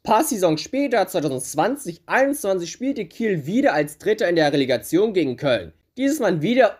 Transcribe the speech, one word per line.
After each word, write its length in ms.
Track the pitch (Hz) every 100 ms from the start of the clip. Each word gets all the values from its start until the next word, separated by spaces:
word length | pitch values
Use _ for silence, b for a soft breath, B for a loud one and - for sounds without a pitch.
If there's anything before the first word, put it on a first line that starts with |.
Paar 200 | - 220
Saisons 380 | 320 220 180 156
später, 460 | - 262 285 240 190
zweitausendzwanzig 960 | 180 147 131 - 143 190 277 180 160 -
einundzwanzig, 640 | 208 277 285 202 190 170
spielte 360 | - 254 247 170
Kiel 420 | - 226 175 135
wieder 260 | 226 285
als 240 | 151 143 -
Dritter 320 | 185 170 175
in 60 | 170
der 180 | 147
Relegation 640 | 143 127 120 - 165 220 185
gegen 200 | 139 120
Köln. 380 | 143 113 82 _ _ -
Dieses 220 | 269 302
Mal 240 | 214 175
wieder 340 | 175 247 302